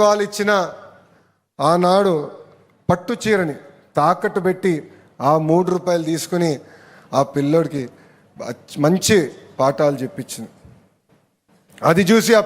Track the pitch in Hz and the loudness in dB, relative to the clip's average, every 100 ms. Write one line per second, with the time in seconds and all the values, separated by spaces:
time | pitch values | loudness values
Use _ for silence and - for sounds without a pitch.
0 | 208 208 202 208 208 202 165 - - - | 4 2 -2 -4 0 0 -2 -8 -20 -20
1 | _ _ _ _ _ - 143 175 180 190 | _ _ _ _ _ -4 0 2 2 2
2 | 196 156 143 - - _ _ _ - 175 | 2 0 -4 -14 -20 _ _ _ -4 -4
3 | - 240 214 202 165 131 - - _ - | -2 -6 0 0 -2 -6 -16 -20 _ 0
4 | 156 185 208 208 180 185 190 156 - - | 0 2 -2 -2 -2 -2 -2 -2 -6 -20
5 | _ - 131 156 156 170 180 180 180 175 | _ -4 0 2 2 0 0 -2 -2 -2
6 | 156 160 - 175 170 135 - - - - | -2 -6 -4 -2 -2 -4 -8 -20 -20 -20
7 | - 131 139 143 143 160 151 143 120 - | -6 -2 -2 -2 0 0 0 -6 -10 -14
8 | _ _ _ - 113 120 - 151 147 185 | _ _ _ -16 -14 -14 -14 -2 0 2
9 | - 208 135 - - - 135 143 147 135 | 2 2 0 -6 -14 -2 -2 2 0 -2
10 | 131 - 123 - 110 _ - - _ _ | -6 -10 -14 -14 -16 _ -20 -20 _ _
11 | _ _ _ _ _ _ _ - 147 170 | _ _ _ _ _ _ _ -4 0 2
12 | 180 226 185 220 | 4 4 4 2